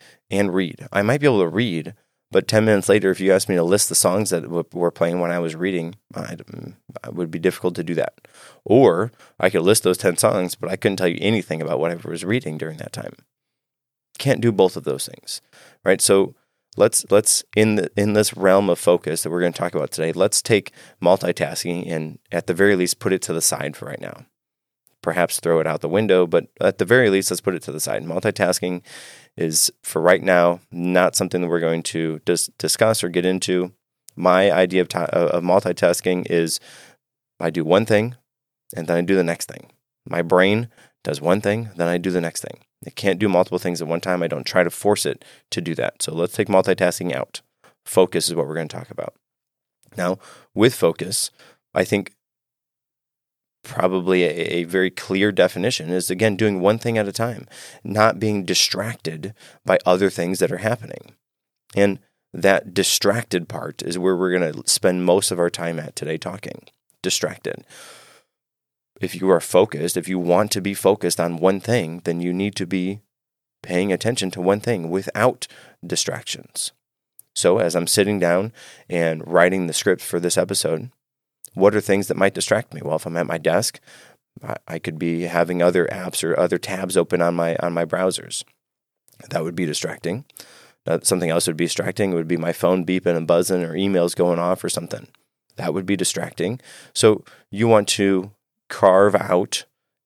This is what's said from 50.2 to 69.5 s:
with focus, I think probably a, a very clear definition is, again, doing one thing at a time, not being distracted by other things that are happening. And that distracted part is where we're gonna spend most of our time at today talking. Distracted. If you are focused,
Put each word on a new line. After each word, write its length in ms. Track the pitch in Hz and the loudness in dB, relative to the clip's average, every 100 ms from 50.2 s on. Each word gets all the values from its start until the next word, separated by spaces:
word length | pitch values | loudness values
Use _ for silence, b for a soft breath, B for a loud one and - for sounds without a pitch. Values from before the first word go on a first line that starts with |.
| B B B 98 | B B B 2
with 180 | 120 | 2
focus, 560 | - 85 - 90 104 - b b b _ - | 4 0 0 -4 -4 -6 b b b _ -4
I 80 | |
think 300 | 92 101 95 - _ _ _ _ _ _ _ _ _ _ _ _ _ _ | 0 -2 -4 -14 _ _ _ _ _ _ _ _ _ _ _ _ _ _
probably 580 | - - 92 92 87 92 | -10 -2 0 0 2 4
a, 80 | 85 | 2
a 340 | 85 - 85 85 | 0 -2 -4 -2
very 260 | 92 92 | 0 0
clear 400 | - - 95 104 | -2 -4 0 2
definition 580 | 92 90 90 92 - 80 | 4 2 2 -2 -2 -2
is, 220 | 90 - | -4 -2
again, 240 | 92 110 98 | 0 0 2
doing 240 | 107 95 | 0 2
one 180 | 95 113 | 2 2
thing 220 | 120 113 | 0 -2
at 80 | 101 | -2
a 40 | |
time, 360 | 98 117 110 - B B B | -4 -6 -8 -16 B B B
not 360 | - 104 110 95 | -4 2 4 4
being 260 | 107 104 90 | 0 0 0
distracted 880 | 92 - 95 110 113 - 80 98 B B B - | 0 0 -2 -6 -8 -10 -10 -12 B B B 0
by 140 | 92 92 | 2 4
other 240 | 92 98 | 2 2
things 260 | - 87 95 | 0 -4 -2
that 140 | 90 | -2
are 60 | 87 | -2
happening. 580 | 107 120 - - - _ _ _ _ _ _ 101 | -4 -4 -8 -16 -18 _ _ _ _ _ _ 0
And 220 | 101 95 _ _ _ | 2 0 _ _ _
that 440 | 90 98 95 101 95 | -2 2 2 0 -2
distracted 760 | 90 - 101 113 110 90 82 | 0 0 0 0 -2 -4 -4
part 320 | 110 80 - | -10 -12 -10
is 160 | - 87 | -8 -2
where 180 | 92 90 | 0 0
we're 160 | 92 | 0
gonna 360 | 90 82 80 - | 0 -2 -4 -4
spend 360 | - 95 90 | 0 0 2
most 280 | 90 95 - | 4 2 2
of 80 | 87 | 0
our 100 | 87 | -2
time 300 | - 85 82 | -2 -6 -8
at 160 | 78 - | -10 -10
today 240 | 73 80 | -8 -8
talking. 480 | - 92 - - - _ _ _ | -8 -12 -14 -16 -20 _ _ _
Distracted. 640 | 92 - - - - - B B B B B B B _ _ _ _ _ _ _ | -4 -2 -4 -6 -10 -12 B B B B B B B _ _ _ _ _ _ _
If 180 | 90 87 | -10 -2
you 120 | 95 | 2
are 100 | 85 | 2
focused, 560 | - | 4